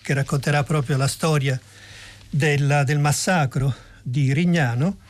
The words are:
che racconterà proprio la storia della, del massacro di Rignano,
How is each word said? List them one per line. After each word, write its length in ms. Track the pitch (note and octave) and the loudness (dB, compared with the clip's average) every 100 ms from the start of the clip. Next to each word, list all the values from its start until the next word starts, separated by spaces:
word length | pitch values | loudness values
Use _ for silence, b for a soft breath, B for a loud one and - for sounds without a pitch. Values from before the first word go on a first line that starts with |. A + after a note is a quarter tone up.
che 120 | - | -4
racconterà 500 | C#3 C#3 C#3+ D3 C#3+ | -2 -2 -2 0 0
proprio 320 | C#3+ D#3 C3 C3+ | 0 -2 0 0
la 100 | C3 | -2
storia 520 | - D#3+ D3+ C3+ B2+ B B B B B B B | 0 0 2 0 -4 B B B B B B B
della, 540 | C#3+ D3+ C#3+ C#3 C#3+ | 0 2 2 2 2
del 160 | C#3+ D3 | 2 2
massacro 720 | D3 C#3 - F3+ C3+ C3+ C3+ B B B | 0 0 0 2 0 0 -2 B B B
di 280 | C3 C3+ C3+ | -6 0 0
Rignano, 640 | C#3 F3 E3+ B2 A#2+ F3 G3 | 2 2 2 0 0 -2 -2